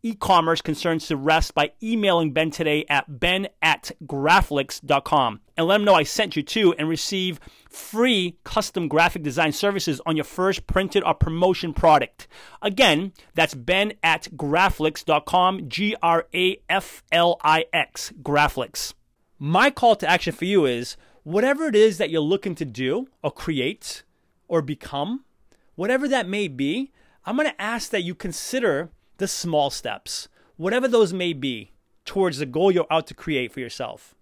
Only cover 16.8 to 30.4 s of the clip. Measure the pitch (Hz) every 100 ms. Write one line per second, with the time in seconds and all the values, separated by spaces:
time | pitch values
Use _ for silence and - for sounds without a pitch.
16.8 | - - _ 170 170 165 151 160 165 170
17.8 | 139 - - - 139 147 147 - 120 -
18.8 | - - _ _ _ _ 143 175 262 277
19.8 | 240 208 160 175 - - 180 202 143 120
20.8 | 123 - _ _ - 180 254 285 320 214
21.8 | 220 180 170 160 151 196 196 165 147 110
22.8 | 127 180 262 _ 151 - - 147 127 202
23.8 | - - _ _ _ _ _ 170 139 147
24.8 | - 143 156 254 _ _ _ _ _ -
25.8 | 190 254 285 262 180 202 196 131 139 202
26.8 | 269 _ _ _ - 240 - - 202 233
27.8 | - 214 175 175 185 156 - 254 233 139
28.8 | 170 _ _ _ 190 - 175 156 143 -
29.8 | 120 101 - - - _